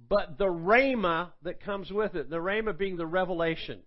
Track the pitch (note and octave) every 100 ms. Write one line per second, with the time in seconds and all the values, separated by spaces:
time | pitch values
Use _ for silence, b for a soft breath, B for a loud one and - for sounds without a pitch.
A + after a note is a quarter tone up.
0 | A#2+ G3+ F3 D#3 G3 E3+ E3+ A#3 C4+ B3
1 | F#3 E3 F3 - F3 - - G3+ E3+ G3
2 | G#3 F#3+ C3+ E3 F3 G#3+ A3 E3 G3 F3
3 | E3 F#3 F3+ F3 E3 D#3+ - G#2